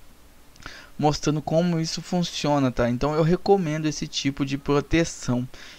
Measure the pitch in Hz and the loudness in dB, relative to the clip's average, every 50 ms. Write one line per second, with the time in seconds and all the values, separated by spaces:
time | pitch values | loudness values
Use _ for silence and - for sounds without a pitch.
0 | - - - - - - - - - - - - - - - - - - - - | -18 -20 -20 -20 -20 -20 -20 -20 -20 -20 -20 -20 -18 -18 -18 -18 -20 -16 -4 0
1 | 143 151 147 - - 156 147 156 - - 156 160 175 180 170 160 160 160 - 175 | 2 2 2 2 0 0 0 0 -2 0 2 2 2 2 0 0 -2 -4 -6 -8
2 | 160 - 185 180 175 - - - - 147 147 143 135 127 117 - 120 120 123 123 | -6 -2 -2 -2 -2 -2 -4 -4 0 2 2 2 2 2 2 2 0 0 0 0
3 | 143 147 151 156 165 156 180 185 - - 196 202 175 151 151 156 156 151 143 - | 0 0 2 2 4 4 2 2 4 4 4 4 4 0 -2 -2 -2 -2 -2 -4
4 | 156 147 - - - 139 135 - 143 135 135 139 - - 143 143 139 - - 165 | -8 -6 -6 -2 -2 -2 -2 -2 -2 -2 -2 -4 0 2 2 2 2 2 2 2
5 | 170 - - - - - 123 123 127 - - - - - - | 2 0 -4 -6 -2 -2 0 0 -2 -6 -10 -16 -18 -18 -18